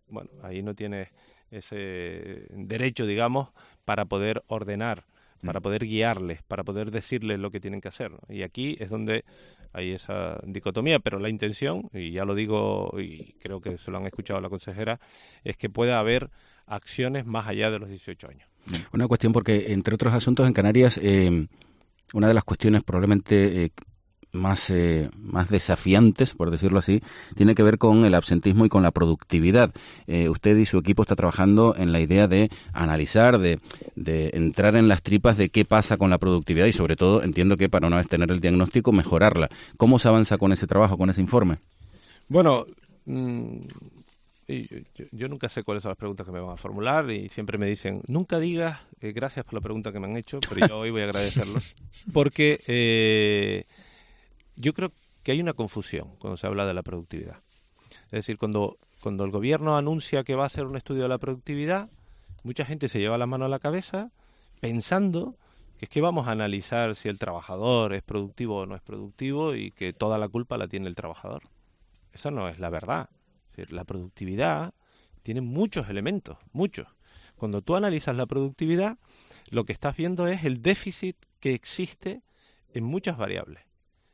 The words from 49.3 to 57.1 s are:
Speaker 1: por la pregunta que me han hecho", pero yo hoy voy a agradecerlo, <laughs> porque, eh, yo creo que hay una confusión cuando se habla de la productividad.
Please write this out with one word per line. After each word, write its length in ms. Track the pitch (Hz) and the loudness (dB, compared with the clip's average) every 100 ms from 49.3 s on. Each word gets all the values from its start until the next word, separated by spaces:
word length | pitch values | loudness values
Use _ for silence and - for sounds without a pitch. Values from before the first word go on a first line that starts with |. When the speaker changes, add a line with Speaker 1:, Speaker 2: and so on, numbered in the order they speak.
| - | -8
Speaker 1:
por 120 | 117 110 | -10 -10
la 60 | |
pregunta 300 | 107 110 107 | -8 -8 -8
que 80 | 101 | -8
me 60 | 95 | -8
han 100 | 113 | -8
hecho", 220 | 113 139 131 | -10 -8 -6
pero 200 | 98 117 | 2 2
yo 100 | 107 | 2
hoy 140 | 113 | -4
voy 100 | 113 | -4
a 40 | 104 | -2
agradecerlo, 540 | 101 101 - 98 110 - - - | -2 -2 -2 -2 -6 -8 -18 -20
<laughs> 280 | - - | -16 -2
porque, 460 | 156 143 - 151 147 - | 0 2 2 2 2 -2
eh, 960 | 120 117 113 110 110 104 104 101 98 - _ - _ _ _ _ _ _ - | 0 2 4 4 4 4 2 0 -4 -8 _ -20 _ _ _ _ _ _ -6
yo 180 | 131 | -4
creo 180 | - 185 _ _ _ | -4 -8 _ _ _
que 80 | - | -4
hay 100 | 139 | -2
una 120 | 170 | -2
confusión 600 | 156 110 - 98 73 71 - | -4 -6 -8 -10 -10 -12 -14
cuando 180 | 104 90 | -12 -8
se 80 | 98 | -6
habla 180 | 101 98 | -4 -4
de 80 | |
la 100 | 90 | -4
productividad. 540 | 87 90 82 | -8 -12 -12